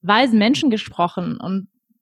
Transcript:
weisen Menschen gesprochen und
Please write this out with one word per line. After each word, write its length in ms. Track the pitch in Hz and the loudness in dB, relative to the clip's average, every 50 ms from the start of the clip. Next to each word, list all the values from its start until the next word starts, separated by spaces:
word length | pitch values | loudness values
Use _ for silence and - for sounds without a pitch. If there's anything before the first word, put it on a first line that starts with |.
weisen 380 | - 180 208 226 269 254 226 214 | -2 0 2 2 2 4 4 4
Menschen 300 | 202 233 294 - 320 269 | 4 2 2 2 0 0
gesprochen 680 | 220 214 - - - - 175 175 - 190 175 156 - - | 0 -2 -4 -6 -4 -2 -2 -2 -2 -4 -6 -6 -8 -8
und 260 | - 180 190 196 190 - _ _ _ _ _ _ | -6 -6 -6 -6 -8 -10 _ _ _ _ _ _